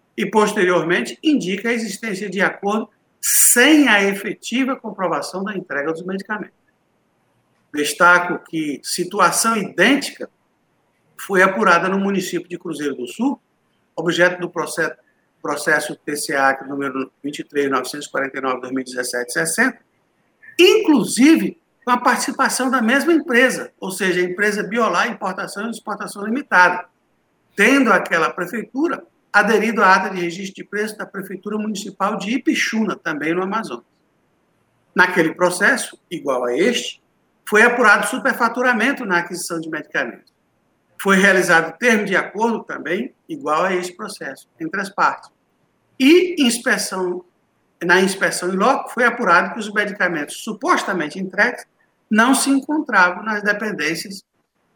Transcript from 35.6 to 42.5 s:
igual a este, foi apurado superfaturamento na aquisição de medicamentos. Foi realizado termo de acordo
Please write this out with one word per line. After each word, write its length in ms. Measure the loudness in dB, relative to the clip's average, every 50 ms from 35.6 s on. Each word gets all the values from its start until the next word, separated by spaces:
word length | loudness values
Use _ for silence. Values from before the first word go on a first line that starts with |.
| 2 2 2 0 -4 -10 -14 _ _ _
igual 340 | -12 -6 -4 -2 -2 -2 -2
a 100 | -2 0
este, 460 | 2 2 2 2 0 -4 -8 -12 -16 _ _ _ _ _ _ _ _ _ 2
foi 140 | 4 4
apurado 440 | 6 6 4 4 4 4 4 4 2 -2
superfaturamento 960 | -4 -2 -2 -2 0 0 -2 -2 0 0 0 0 2 2 0 0 -2 -4 -4
na 140 | -2 -2 -2
aquisição 420 | -2 -4 -8 -10 -8 -6 -6 -8
de 80 | -6 -8
medicamentos. 640 | -8 -10 -10 -6 -6 -4 -4 -4 -8 -14 _ _ _ _ _ _ _ _ _ _ _ _ _ _ _ -4
Foi 180 | 0 2 4
realizado 600 | 6 6 6 4 4 4 4 4 4 2 0 -6 -2
termo 280 | 2 2 2 2 0
de 100 | 0 -2
acordo 480 | -2 -2 -4 -4 -4 -2 -2